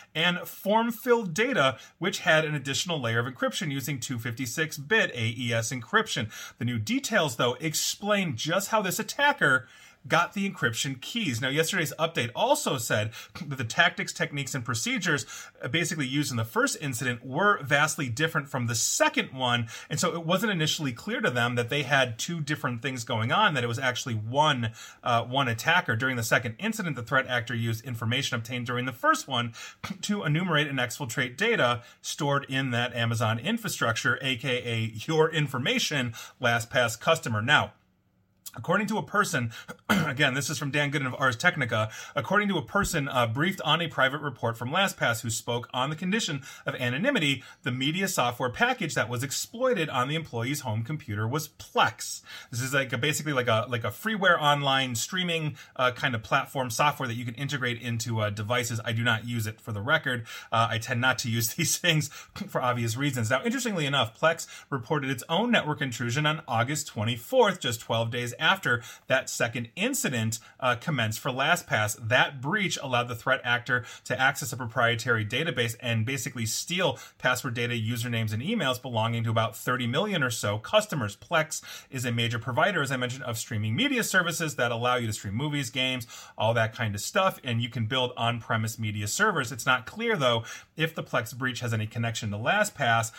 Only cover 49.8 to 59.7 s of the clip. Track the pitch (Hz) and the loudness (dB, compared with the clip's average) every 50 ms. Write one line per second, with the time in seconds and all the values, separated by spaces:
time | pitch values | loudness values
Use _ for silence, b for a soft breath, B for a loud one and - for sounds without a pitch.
49.8 | 160 147 147 131 123 135 151 165 160 - - 117 113 127 147 147 - 127 107 110 | 0 0 0 0 0 0 -2 -4 -4 -4 -4 -4 -2 -2 -2 -4 -4 -2 -2 -2
50.8 | 113 113 151 151 - - 104 104 110 113 127 156 151 - - - - - - - | -2 -4 -6 -6 -6 -6 -4 -2 -2 -2 -2 -2 -4 -6 -10 -16 -18 -2 2 4
51.8 | 190 117 - - - - - - B B B B B B - 117 123 127 135 139 | 4 4 2 -2 -8 -10 -10 -12 B B B B B B -6 -6 -4 0 0 0
52.8 | 135 123 131 120 120 147 151 - 151 156 147 131 123 120 113 110 - - 120 120 | 0 0 0 0 0 0 0 0 -2 0 0 2 4 4 4 2 2 0 -2 -4
53.8 | 113 110 101 - - 214 220 208 196 185 170 151 147 147 147 143 143 139 135 135 | -2 -4 -6 -4 -4 -2 -2 4 6 6 6 6 6 4 4 4 4 4 4 4
54.8 | 135 127 123 113 - - - 185 180 175 165 165 156 151 B B B B B - | 2 0 -2 -4 -4 -4 -2 -2 0 0 0 0 -2 -4 B B B B B 2
55.8 | 131 123 123 - - 139 123 113 110 - 151 139 127 - - 143 127 123 117 - | 2 2 2 2 0 -2 0 -2 0 2 2 2 2 0 -2 -4 -2 0 2 2
56.8 | 151 147 139 - 143 123 113 117 123 117 117 - 139 139 147 135 131 123 120 117 | 4 4 2 2 -2 -4 -4 -4 -6 -8 -6 -6 -4 -4 -2 -2 -2 -2 -2 -2
57.8 | - 123 117 113 113 120 113 110 107 104 101 107 107 101 123 123 120 113 117 113 | -4 -4 -4 -2 -2 -2 0 0 0 0 -2 -2 -2 0 0 0 0 0 -2 -4
58.8 | - 120 113 113 117 117 113 110 110 120 120 117 104 107 107 - - - | -2 -2 -2 0 2 2 2 2 0 -2 -4 -4 -4 -4 -6 -8 -10 -8